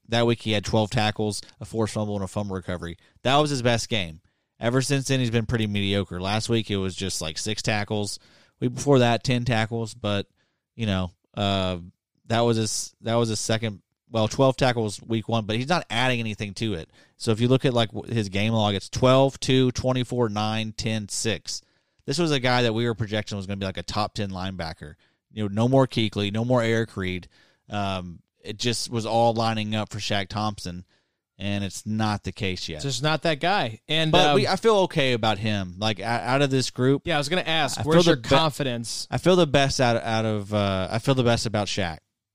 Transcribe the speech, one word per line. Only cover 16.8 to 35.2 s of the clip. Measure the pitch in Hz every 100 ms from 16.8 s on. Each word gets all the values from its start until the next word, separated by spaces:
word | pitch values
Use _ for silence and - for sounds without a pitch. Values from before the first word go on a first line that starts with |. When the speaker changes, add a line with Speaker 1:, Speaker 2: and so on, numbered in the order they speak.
| 73 _ _ -
Speaker 1:
So | 117
if | 107
you | 120
look | 131
at, | 143
like, | 120 113
w-, | 104 -
his | 117 101
game | 98 110
log, | 113 104
it's | 98 -
twelve, | - 127 131 135 -
two, | - 131 127
twenty-four, | - 127 127 120 123 113
nine, | 104 107 110 110 -
ten, | 110 110 101
six. | - 113 104 - - _ _ _ _
This | - 143
was | 165
a | 139
guy | 127 123
that | 120
we | 110 120
were |
projecting | 110 107 107 - 104
was | 95
gonna | 98
be, | 95
like, | 95
a |
top | - 107 104
ten | - 98
linebacker. | 92 95 92 82 - 76 - _ _ _
You | 110
know, | 104
no | 104 120
more | 135 131
Kuechly, | 120 107 - 101
no | 107
more | 120 127
Eric | 113 113 110 -
Reed. | 92 90 - _ _ _ -
Um, | 104 98 95 90 82 _ _
it | 98 104
just | 120 113 -
was | 120 107
all | 113 117
lining | 117 113 110 107 107
up | 104
for | 104
Shaq | - 104 95
Thompson, | 107 107 104 92 90 - _ _ _ _ -
and | 98 101
it's | 98 - 107
not | 107 107 104
the | 95
case | - 95 90 -
yet. | 76
Speaker 2:
Just | 139 120
not | 151 156
that | 170 147
guy. | 170 202 127 110 -
And, | 156 160
Speaker 1:
But | 156 151
Speaker 2:
um, | 143
Speaker 1:
we, | -
I | 185
feel | 226 208
okay | 180 156 135
about | 120